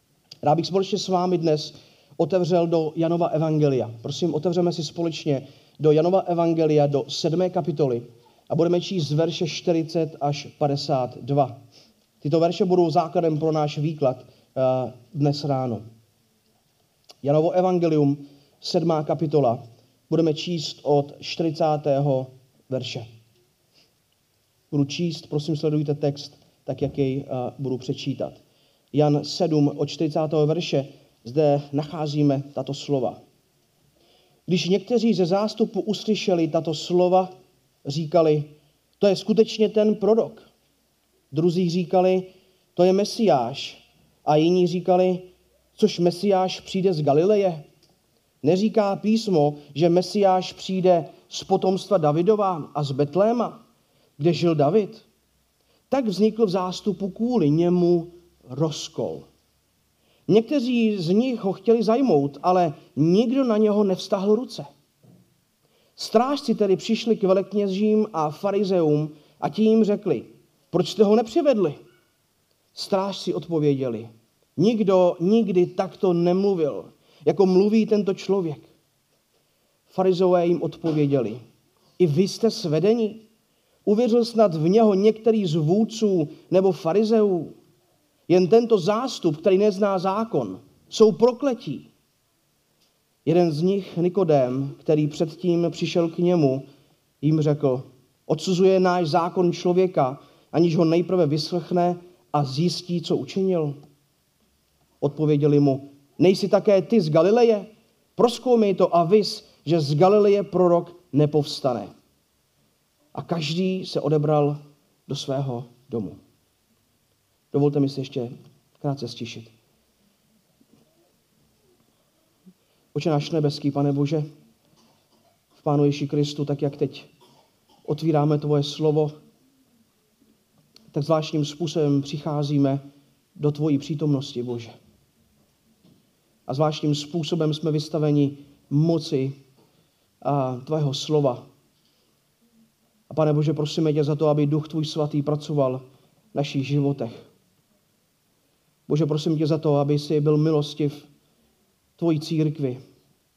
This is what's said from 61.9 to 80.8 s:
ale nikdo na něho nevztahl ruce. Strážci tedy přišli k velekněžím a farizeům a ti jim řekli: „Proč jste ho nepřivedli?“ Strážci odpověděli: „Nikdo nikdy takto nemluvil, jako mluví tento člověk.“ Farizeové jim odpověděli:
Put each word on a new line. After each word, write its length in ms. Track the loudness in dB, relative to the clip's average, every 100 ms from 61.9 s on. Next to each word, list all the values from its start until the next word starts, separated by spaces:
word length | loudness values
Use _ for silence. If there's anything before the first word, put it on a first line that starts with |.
| 2 4 2 0 -2
ale 320 | 0 2 2 -2 -12 -2
nikdo 480 | 2 2 2 0
na 120 | 0 2
něho 280 | 2 2
nevztahl 500 | 0 -2 -4 -4 0
ruce. 320 | 0 0 -12 -18 _ _ _ _ _ _ _ _ _ _ _ _ -16
Strážci 580 | -2 0 2 -2 -4
tedy 220 | -2 0 0
přišli 400 | 0 -4 0 0
k 80 |
velekněžím 840 | 2 0 0 -2 -2 0 0 2 0
a 180 | -2 -4
farizeům 800 | -4 -4 -2 0 0 2 0 -2 -10 _ -10
a 80 | -8
ti 140 | 0
jim 220 | 2 4
řekli: 400 | 2 0 -2 -4 -6 -20 _ _ _
„Proč 180 | -4 -2
jste 160 | 2
ho 120 | 4 4
nepřivedli?“ 580 | 2 -2 0 2 0 -4 -18 _ _ _ _ _ _ _ _
Strážci 600 | -16 -4 -4 -4 -8 -6
odpověděli: 720 | -8 -4 -2 0 0 -2 -8 -12 -20 _ _ _ 0
„Nikdo 600 | 0 2 2 4 4 2
nikdy 460 | 2 2 2 2 0
takto 460 | -2 -6 -2 0
nemluvil, 800 | 2 2 2 0 0 -2 -4 -12 _ _ _
jako 220 | -2 2 4
mluví 400 | 4 4 2 2
tento 280 | 0 0
člověk.“ 460 | -4 -2 -2 -2 -8 -16 _ _ _ _ _ _ _ _ _ _ _ _
Farizeové 600 | -2 0 2 2 2 2
jim 160 | 0
odpověděli: 800 | -2 -6